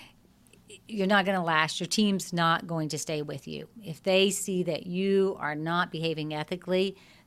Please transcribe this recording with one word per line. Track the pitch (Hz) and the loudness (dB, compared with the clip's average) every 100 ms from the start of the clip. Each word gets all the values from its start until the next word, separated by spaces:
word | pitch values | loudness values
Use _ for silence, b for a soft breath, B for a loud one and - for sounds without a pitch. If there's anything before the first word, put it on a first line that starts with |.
| B B _ _ _ - - - - | B B _ _ _ -20 -20 -20 -10
you're | 220 190 | -2 2
not | 202 185 | 4 4
gonna | 190 | 0
last. | 165 156 156 - | 2 2 2 -2
Your | 170 | -2
team's | - 208 190 - | 2 2 2 -2
not | 175 165 165 175 | 2 2 2 0
going | 165 156 | -4 -2
to | 147 | -4
stay | - 151 | -4 -6
with | 147 143 - | -6 -10 -10
you. | 151 156 226 | -12 -12 -16
If | 196 160 | -12 -6
they | 190 190 196 | 2 4 4
see | 185 - 185 | 2 -2 -2
that | 170 156 180 | -2 -4 -4
you | 180 196 196 190 190 | -2 2 4 2 0
are | 147 151 | -4 -4
not | 160 175 180 | -2 0 0
behaving | 170 165 156 151 151 | -2 -2 -2 -4 -4
ethically, | 151 180 175 185 196 185 B B | -4 -6 0 0 0 -4 B B